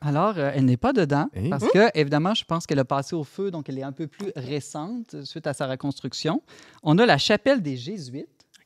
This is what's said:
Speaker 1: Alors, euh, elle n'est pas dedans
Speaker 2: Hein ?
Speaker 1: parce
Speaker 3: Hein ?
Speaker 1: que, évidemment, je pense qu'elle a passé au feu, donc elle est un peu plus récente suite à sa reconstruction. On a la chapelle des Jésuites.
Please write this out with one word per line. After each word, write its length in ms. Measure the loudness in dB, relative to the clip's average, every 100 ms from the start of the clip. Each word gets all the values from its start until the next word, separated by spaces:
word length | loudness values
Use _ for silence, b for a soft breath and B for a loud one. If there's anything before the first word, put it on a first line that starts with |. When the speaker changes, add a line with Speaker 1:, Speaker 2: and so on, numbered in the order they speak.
Speaker 1:
Alors, 340 | -2 0 0 0
euh, 140 | -2
elle 100 | 2
n'est 120 | 4 4
pas 160 | 2
dedans 360 | 2 2 2 -2 -2
Speaker 2:
Hein ? 120 | -2
Speaker 1:
parce 120 | 0
Speaker 3:
Hein ? 40 | 2
Speaker 1:
que, 260 | 6 4 4
évidemment, 360 | 0 2 0
je 100 | -2
pense 220 | -2 -4 0
qu'elle 140 | 0
a 40 |
passé 300 | 0 -2 -2 -6
au 80 |
feu, 260 | -6 -6 -6
donc 180 | -6 -8
elle 100 | -8
est 60 |
un 80 | -8
peu 140 | -8 -10
plus 220 | -8 -10 -8
récente 880 | -6 -6 -6 -10 -8 -10 -10 -14
suite 220 | -12 -8 -6
à 60 |
sa 120 | -4 -4
reconstruction. 760 | -4 -4 -4 -6 -4 -2 -2 -6 B B B
On 140 | 4 6
a 80 | 6
la 120 | 4
chapelle 440 | 4 2 4 2
des 140 | 0 -6
Jésuites. 520 | -8 -10 -10 -12 -12 _ _ _